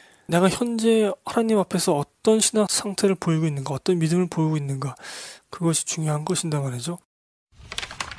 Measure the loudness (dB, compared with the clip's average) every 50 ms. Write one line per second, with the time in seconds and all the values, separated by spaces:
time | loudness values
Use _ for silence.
0 | -20 -20 _ _ _ 0 2 4 4 4 4 2 0 -2 0 2 2 4 4 4
1 | 4 2 0 -4 _ -4 -2 0 2 2 2 2 2 0 -2 0 2 2 2 2
2 | 0 -4 _ _ 2 4 4 4 4 2 2 2 0 2 0 -2 -4 -4 -2 0
3 | 2 2 2 2 0 0 2 2 2 0 -2 -4 -4 -6 -6 -2 0 0 2 2
4 | 2 2 2 2 0 0 0 0 0 2 0 0 -2 -4 -4 -4 -4 -6 -8 -10
5 | -14 -16 -16 -16 -16 -16 -18 -20 _ _ -10 -4 -2 0 0 -2 -2 -4 -6 -4
6 | -2 -2 -2 -2 -2 -2 -4 -2 -2 -2 -2 -2 -2 -4 -6 -6 -6 -8 -8 -10
7 | _ _ _ _ _ _ _ _ _ _ _ -20 -18 -12 -10 -8 -8 -8 -10 -12
8 | -12 -12 -14